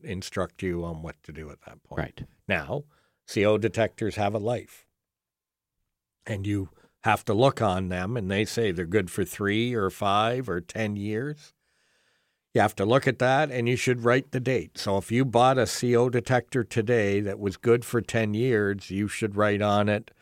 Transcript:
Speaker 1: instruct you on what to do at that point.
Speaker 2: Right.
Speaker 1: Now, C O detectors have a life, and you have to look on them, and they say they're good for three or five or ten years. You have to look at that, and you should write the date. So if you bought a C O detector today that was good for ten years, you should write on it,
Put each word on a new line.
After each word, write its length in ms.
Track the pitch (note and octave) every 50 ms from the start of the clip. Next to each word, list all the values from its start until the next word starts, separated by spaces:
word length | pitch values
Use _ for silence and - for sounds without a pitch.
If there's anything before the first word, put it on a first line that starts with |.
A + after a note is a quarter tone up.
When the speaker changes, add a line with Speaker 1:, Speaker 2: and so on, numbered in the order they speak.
| -
Speaker 1:
instruct 600 | - F#2+ F#2 F#2+ - - G2+ F2+ - _ - G2
you 220 | F#2 F2 E2+ E2+
on 180 | E2+ E2 D#2 D#2+
what 200 | D#2+ - _ _
to 100 | - D2+
do 180 | D2+ D#2 D2
at 120 | C#2+ _ -
that 200 | - - - _
point. 160 | - - -
Speaker 2:
Right. 260 | - - - - - - _ _ -
Speaker 1:
Now, 380 | - G2 E2 D2 C#2 E2+ D#2+ D3 _ _ _ _ _ _ _ _
C 180 | - - A2 G2
O 140 | G#2 G#2+ G#2
detectors 580 | G#2+ G#2+ - A2+ A2 - - - A2+ G2+ F2+
have 180 | G#2 G#2 G2+ G#2+
a 40 | G#2+
life, 480 | G2+ A2+ B2 G#2 - - - - _ _ _ _ _ _ _ _ _ _ _ _ _ _ _ _ _ _ _ _ _ _ _ _ _ _ _ _ -
and 200 | - A2+ G2 G2
you 220 | G#2 G2+ G2+ F#2+ - _ _ _ _ _ _ -
have 200 | A2+ G#2+ - -
to 100 | - G#2
look 280 | G#2 C3 C#3 - - A#2
on 260 | G2+ F#2 F#2 F#2+ F2+
them, 280 | F2+ F2+ F2+ G2 B2
and 140 | B2 G2 F#2
they 140 | G2 G2+ G#2+
say 260 | - - A#2+ A2+ G#2
they're 160 | F2 F2 F2+
good 240 | E2 F#2 G#2+ F#2 F2
for 140 | - - F#2+
three 500 | - - - G#2 G2+ G2+ A2 A#2 B2 B2
or 160 | A2 G2 F#2+
five 580 | - - G#2 G2+ G2 G#2 A2 A2+ B2 C3 C3 A2
or 120 | F2 F2
ten 360 | E2+ - - A2 A2 G#2+ G#2
years. 580 | G2+ G2+ G#2 G#2+ A2 C3 D3 D3+ D3 - - _ _ _ _ _ _ _ _ _ _ _ _ _ _ _ _ _ _ _ _ -
You 60 | A#2+
have 160 | G2+ G#2 -
to 80 | - G2
look 240 | G#2+ B2 C3+ - C3+
at 100 | A#2+ -
that, 320 | B2 B2+ C3 C#3+ D#3 D3
and 160 | B2+ B2+ A#2
you 100 | A#2+ B2+
should 280 | A#2 - B2+ B2+ B2 A2+
write 260 | B2 B2 C3+ C#3 -
the 100 | - C3
date. 360 | B2 C3+ C3 G#2+ D#2+ - -
So 220 | - - G#2 G2 G2
if 120 | F#2 -
you 140 | A2+ A#2+ C3+
bought 320 | C3 G#2 A#2 B2 C3 C3+
a 100 | C3 A2+
C 300 | F#2+ - - - B2 A#2+
O 140 | A#2 B2 B2+
detector 520 | A#2 A#2+ - - C3 B2 - - - C3 A2+
today 560 | - - A#2+ G#2 A2 B2 A#2 G#2 G2+ G2 G2+
that 180 | G#2 G2 G2+ G#2+
was 180 | G#2 G2 F#2
good 260 | - - A#2+ A#2 B2 A#2+
for 200 | - - A#2 G2
ten 320 | - - A#2 A2 G#2 G#2
years, 560 | A2 B2 C3 A#2+ G#2 G#2 G2 G2+ G2 - -
you 180 | F#2 G2 G#2+ G2+
should 280 | - - A2+ G#2 G2+
write 260 | G2+ G#2 G#2 G#2 G2+ G#2
on 260 | G#2 G2+ G#2 G2+ G#2+
it, 220 | G#2 G#2+ - - _ _